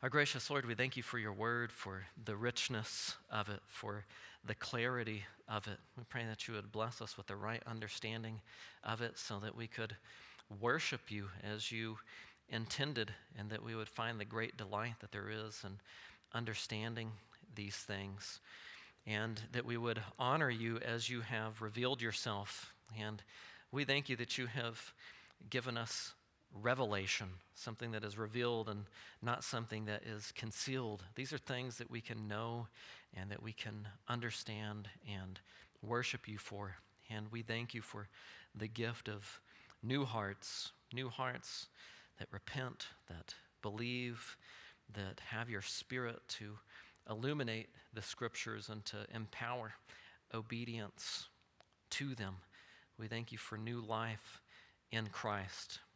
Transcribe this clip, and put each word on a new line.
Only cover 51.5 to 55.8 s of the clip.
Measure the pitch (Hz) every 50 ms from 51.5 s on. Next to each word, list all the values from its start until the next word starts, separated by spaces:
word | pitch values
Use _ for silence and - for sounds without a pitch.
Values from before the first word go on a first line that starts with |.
| _ _ - _ _ _ _ _
to | - - 139 139 131
them. | 117 107 95 95 92 92 - - - - - - - - - _ -
We | 117 107
thank | 113 113 117 113 -
you | 107
for | - - - 107
new | 110 113 120 120
life | 117 107 113 110 113 113 110 104 - - - - - _ - - - - - _ _ _
in | - 113 110 104
Christ | - - - 110 104 101 95 98 - - - - - -